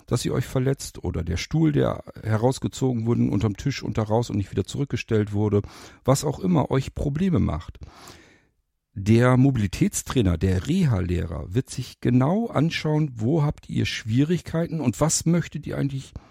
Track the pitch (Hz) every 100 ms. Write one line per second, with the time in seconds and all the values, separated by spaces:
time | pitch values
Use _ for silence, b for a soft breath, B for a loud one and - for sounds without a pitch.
0 | B 123 170 143 - 131 131 135 - -
1 | 90 87 85 87 - 160 - - 62 -
2 | - - 110 110 123 135 117 - 131 120
3 | 113 117 123 107 110 104 143 - - 113
4 | 107 110 120 104 98 - - 123 143 117
5 | - 110 104 104 107 101 - B B B
6 | - 131 147 135 185 170 - 135 135 -
7 | 147 143 190 156 82 80 - - B B
8 | B B B B B B _ _ _ -
9 | 92 113 123 127 135 127 101 - 190 -
10 | - 127 95 82 95 90 107 185 156 98
11 | 87 87 85 78 - 117 - - 123 -
12 | 127 123 135 202 233 139 165 - 156 151
13 | 151 117 110 160 147 - - 123 113 -
14 | 110 120 151 175 - 160 170 165 131 -
15 | 151 - 160 170 - 156 - 139 143 135
16 | - - B